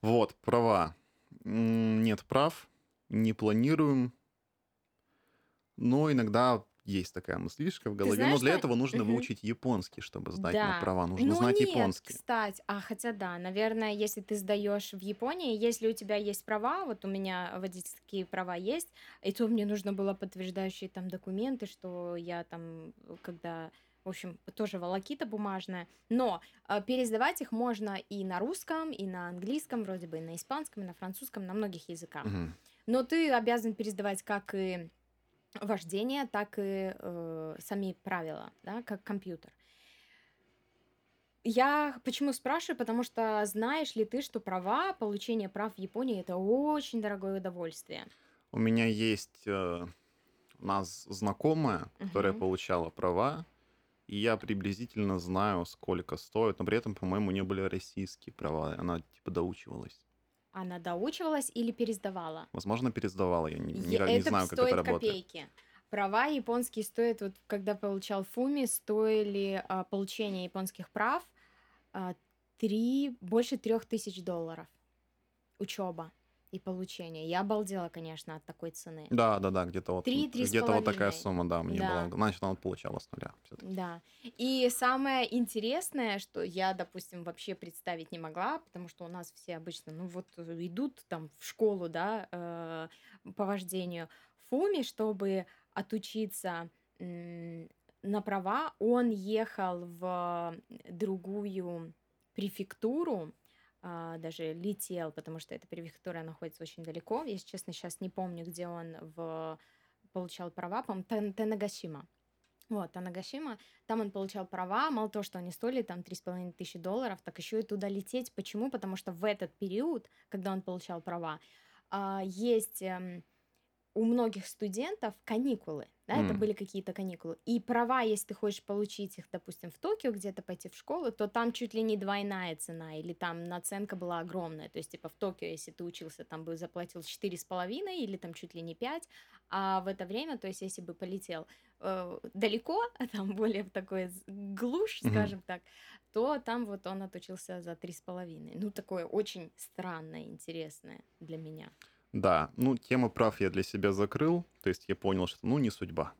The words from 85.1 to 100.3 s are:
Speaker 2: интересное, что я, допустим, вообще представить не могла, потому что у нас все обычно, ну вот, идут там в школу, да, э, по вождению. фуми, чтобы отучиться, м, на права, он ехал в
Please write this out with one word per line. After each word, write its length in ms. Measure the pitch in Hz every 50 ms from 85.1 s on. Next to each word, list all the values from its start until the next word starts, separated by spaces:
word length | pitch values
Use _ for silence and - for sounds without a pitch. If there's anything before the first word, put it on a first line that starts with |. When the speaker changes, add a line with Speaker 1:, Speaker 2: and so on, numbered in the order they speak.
| 269 262 247 - -
Speaker 2:
интересное, 840 | 247 240 196 - 220 208 226 262 330 370 - - 285 240 220 202 202
что 220 | 190 _ _ 185 175
я, 300 | 185 165 185 185 190 190
допустим, 500 | 185 180 - _ 185 - - - 175 170
вообще 320 | 170 170 - - - 185
представить 560 | - - 170 165 - - - 175 165 160 -
не 80 | - 170
могла, 400 | 165 160 156 170 185 233 302 320
потому 280 | - _ _ 180 180 170
что 160 | - _ 175
у 20 |
нас 240 | 170 175 180 170 -
все 240 | _ - - - 175
обычно, 360 | 160 160 175 160 - - - 156
ну 140 | 160 180
вот, 200 | 180 170 180 185 _ _
идут 680 | - 170 165 170 165 175 180 170 196 269 285 - - -
там 220 | _ 175 165 160 151 _ -
в 60 | -
школу, 420 | - - - 220 214 202 190 175 170
да, 380 | 165 165 175 202 220 220 185 -
э, 560 | - 175 175 170 170 165 170 165 165 160 160 165 - - - - - 196 _ - 190
по 100 | - 208
вождению. 640 | 190 202 196 185 175 185 185 180 180 175 170 165 - - - - _ _ _ - -
фуми, 340 | - 269 359 403 403 330 247
чтобы 640 | - - - 220 220 214 190 202 196 190 190 180 - - _ _ _ _
отучиться, 960 | - 202 _ 226 220 190 - - 220 220 202 - - - 185 175 165 170 170 _ _ _ _ _ _
м, 680 | 185 180 175 170 170 170 170 170 170 170 165 165 160 - _ _ _ _ _ _ -
на 180 | 196 202 214
права, 540 | 202 - 202 196 185 190 208 262 320 311 - _
он 300 | 202 220 240 247 247 233
ехал 760 | 220 202 185 196 214 220 226 220 - - 196 185 180 175 175
в 720 | 175 170 170 180 180 180 180 175 175